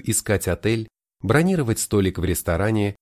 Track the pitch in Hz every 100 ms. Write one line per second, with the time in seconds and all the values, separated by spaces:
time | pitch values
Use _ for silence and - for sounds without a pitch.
0 | - 107 - 98 - 87 107 113 110 _
1 | _ _ 95 139 180 185 117 110 - 104
2 | 95 90 87 85 - 85 104 110 101 -